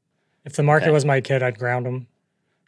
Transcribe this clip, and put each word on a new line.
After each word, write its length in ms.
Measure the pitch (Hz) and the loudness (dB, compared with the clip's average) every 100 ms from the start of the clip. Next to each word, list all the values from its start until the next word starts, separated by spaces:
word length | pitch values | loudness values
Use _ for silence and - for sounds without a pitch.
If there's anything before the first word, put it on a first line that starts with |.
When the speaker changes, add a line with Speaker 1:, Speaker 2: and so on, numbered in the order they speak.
| _ _ _ _ 143 | _ _ _ _ -8
Speaker 1:
If 80 | |
the 80 | - | 0
market 240 | 147 151 165 | 2 4 4
Speaker 2:
Okay. 80 | |
Speaker 1:
was 100 | 151 | 2
my 160 | 143 135 | 2 0
kid, 220 | - 135 | 0 -2
I'd 160 | 127 110 | -2 -4
ground 280 | 123 123 123 | -4 -4 -6
him. 200 | 127 120 _ _ _ _ _ | -8 -12 _ _ _ _ _